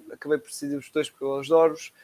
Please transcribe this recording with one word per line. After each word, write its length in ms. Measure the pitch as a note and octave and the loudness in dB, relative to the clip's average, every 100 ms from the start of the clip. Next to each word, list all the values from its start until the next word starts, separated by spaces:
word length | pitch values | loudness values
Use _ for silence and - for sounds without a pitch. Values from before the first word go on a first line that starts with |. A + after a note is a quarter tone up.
| - | -12
acabei 260 | - C#3+ D3+ | -12 -2 -2
por 100 | - | -2
decidir 280 | - C#3+ C#3+ | -10 -6 -6
os 120 | - | -4
dois 180 | D3+ D3 | -4 -4
porque 140 | - | -4
eu 160 | C3+ C#3 | -4 -4
adoro-os. 520 | C#3 D#3+ D#3+ D#3 - _ | 4 6 6 2 -14 _